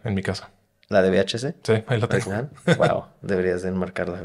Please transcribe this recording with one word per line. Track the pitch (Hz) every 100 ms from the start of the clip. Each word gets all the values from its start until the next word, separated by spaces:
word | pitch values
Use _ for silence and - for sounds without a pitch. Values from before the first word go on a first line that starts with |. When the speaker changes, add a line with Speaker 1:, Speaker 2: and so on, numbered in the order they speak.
Speaker 1:
en | 117
mi | 98
casa. | 95 90 - _ _ _ -
Speaker 2:
¿La | 101
de | 95
V | 95
H | 98 117
S? | 131 -
Speaker 1:
Sí, | - 110 -
ahí | 117
la | 113
tengo. | 98 92
Speaker 2:
¿Original? | 101 147 -
Speaker 1:
<laughs> | - 170
Speaker 2:
Wow, | 120 - - _
deberías | - 95 92 90
de | 92
enmarcarla | 92 90 - 87 90